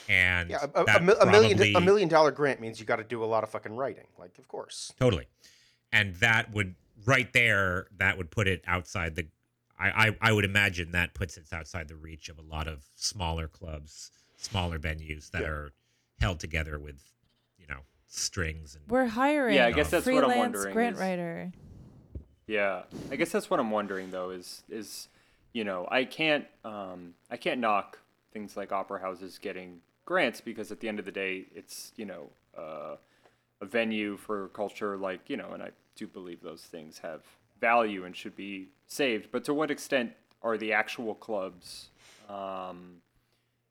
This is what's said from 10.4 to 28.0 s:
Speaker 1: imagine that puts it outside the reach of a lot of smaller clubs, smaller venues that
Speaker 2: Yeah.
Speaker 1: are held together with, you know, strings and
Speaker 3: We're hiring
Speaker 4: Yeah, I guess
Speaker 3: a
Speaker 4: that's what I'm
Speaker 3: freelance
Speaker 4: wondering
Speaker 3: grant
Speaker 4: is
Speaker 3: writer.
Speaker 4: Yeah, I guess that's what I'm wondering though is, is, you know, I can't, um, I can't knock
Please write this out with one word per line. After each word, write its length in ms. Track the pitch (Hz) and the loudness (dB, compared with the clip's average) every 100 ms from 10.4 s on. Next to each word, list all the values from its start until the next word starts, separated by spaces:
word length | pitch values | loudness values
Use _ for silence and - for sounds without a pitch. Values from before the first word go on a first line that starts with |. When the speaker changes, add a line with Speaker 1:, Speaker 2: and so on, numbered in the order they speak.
Speaker 1:
imagine 480 | 98 101 101 90 82 | 4 4 4 2 -2
that 220 | 87 87 | 0 -2
puts 220 | - 92 - | -2 -8 -8
it 80 | 78 | -12
outside 360 | 82 80 87 78 | -12 -10 -10 -12
the 80 | 78 | -14
reach 320 | 78 80 - | -16 -16 -16
of 100 | 76 | -18
a 40 | |
lot 260 | 78 78 80 | -10 -6 -6
of 160 | 71 - | -8 -16
smaller 540 | - - 101 85 82 80 | -8 -8 -2 -2 -2 -6
clubs, 640 | - 85 78 73 - - _ _ _ | -10 -12 -12 -14 -18 -20 _ _ _
smaller 420 | - 98 87 82 | -4 -2 -2 -2
venues 520 | 80 78 78 76 - | -4 -6 -8 -12 -8
that 100 | 87 | -4
Speaker 2:
Yeah. 60 | 78 | -4
Speaker 1:
are 220 | 76 73 - _ _ _ _ | -6 -8 -16 _ _ _ _
held 180 | 107 80 | 0 0
together 380 | 82 80 78 73 | -4 -4 -4 -6
with, 220 | 73 69 _ _ _ _ _ _ | -10 -16 _ _ _ _ _ _
you 80 | 78 | -14
know, 100 | 69 71 _ _ | -14 -14 _ _
strings 640 | - - 98 80 80 78 - | -6 -6 -2 -4 -4 -12 -18
and 80 | - | -2
Speaker 3:
We're 180 | 254 247 | 2 2
hiring 480 | 220 277 302 247 | 2 2 4 4
Speaker 4:
Yeah, 120 | 139 120 | 6 6
I 60 | |
guess 160 | 139 147 | 4 2
Speaker 3:
a 20 | |
Speaker 4:
that's 140 | 170 247 | 2 4
what 100 | 254 | 4
I'm 40 | 254 | 4
Speaker 3:
freelance 80 | 247 | 4
Speaker 4:
wondering 360 | 247 - 196 | 2 -2 -2
Speaker 3:
grant 200 | 214 240 190 | 0 0 0
Speaker 4:
is 40 | |
Speaker 3:
writer. 520 | 190 180 170 170 180 - - - - - - - - _ - | -2 -2 -4 -6 -10 -12 -18 -20 -20 -20 -16 -16 -16 _ -4
Speaker 4:
Yeah, 360 | 104 101 90 - - - | 0 0 -2 -8 -14 -10
I 60 | 139 | -2
guess 140 | 170 | -2
that's 180 | 214 - | -2 0
what 120 | 170 | 0
I'm 100 | 113 | 2
wondering 400 | 107 101 95 92 | 0 -2 -6 -6
though 200 | 92 92 | -6 -6
is, 320 | 92 90 - - | -8 -12 -18 -12
is, 400 | 110 101 - - _ _ _ _ | -12 -10 -14 -16 _ _ _ _
you 120 | 120 | -6
know, 220 | 104 92 90 | -4 -4 0
I 140 | 127 | 0
can't, 420 | 127 - 160 147 - _ | 0 0 2 2 0 _
um, 500 | 113 104 95 90 87 - _ | -12 -10 -10 -12 -16 -20 _
I 60 | 120 | -6
can't 240 | 180 131 | -4 0
knock 380 | 113 101 - - | 2 2 0 -12